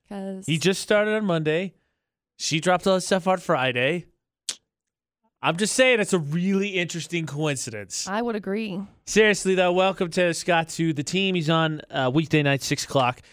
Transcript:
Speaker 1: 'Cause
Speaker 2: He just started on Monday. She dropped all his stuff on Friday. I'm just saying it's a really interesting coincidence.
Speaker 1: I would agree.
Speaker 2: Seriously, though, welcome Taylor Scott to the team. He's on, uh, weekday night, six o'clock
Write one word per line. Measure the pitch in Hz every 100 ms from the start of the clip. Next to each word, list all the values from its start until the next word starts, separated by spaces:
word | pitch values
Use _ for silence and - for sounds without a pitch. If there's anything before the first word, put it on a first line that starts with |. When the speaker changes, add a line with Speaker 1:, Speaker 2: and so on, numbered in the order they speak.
| _
Speaker 1:
'Cause | 202 196 190 190
Speaker 2:
He | 156
just | 160 190
started | - 214 214
on | 214 208
Monday. | 165 151 156 190 - _ _ _ _ _ -
She | - 160
dropped | 180 180 202
all | 190
his | 185
stuff | 190 180
on | 185
Friday. | - 151 131 123 131 175 - _ _ _ - - _ _ _ _ _ _ _ _
I'm | 139 165
just | 214
saying | - 262 240
it's | 202
a | 185
really | 143 165 185 196 202
interesting | 185 175 170 147 170 156
coincidence. | 143 156 135 - 107 98 - -
Speaker 1:
I | 208
would | 240 214
agree. | 196 202 220 185 196 _ -
Speaker 2:
Seriously, | 208 214 196 190 185
though, | 180
welcome | 180 190 185 180
Taylor | 185 180
Scott | 165 - 170 165
to | - 165
the | 151
team. | 139 185 190
He's | 180 151
on, | 165 160 151 -
uh, | 139 131
weekday | 139 156 156
night, | 143 139
six | - 147
o'clock | - 139 123 127 -